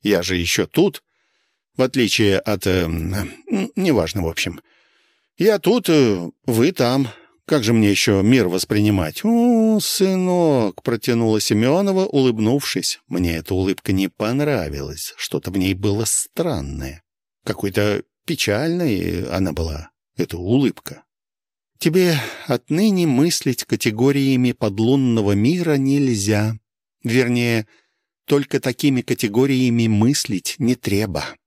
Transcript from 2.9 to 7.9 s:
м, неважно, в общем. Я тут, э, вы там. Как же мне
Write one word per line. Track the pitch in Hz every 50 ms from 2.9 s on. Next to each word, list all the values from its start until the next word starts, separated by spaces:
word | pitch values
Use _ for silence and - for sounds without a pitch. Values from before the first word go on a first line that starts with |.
| 82 82 80 80 92 101 98 - - - _ -
м, | - 196 190 - -
неважно, | - 185 180 143 104 82 80 - 104 87
в |
общем. | 82 82 - - 95 85 - _ _ _ _ _ _ _ _ _ _ _ _ _ _ _
Я | _ 170 214 214 190
тут, | - 175 226 247 185 -
э, | 165 151 135 117 101 90 85 - _ _ _
вы | - 120 110 120 170
там. | 190 - 135 120 127 135 139 117 - - - _ _ _ _
Как | - 175 147 110
же | 110 120
мне | 113 110 101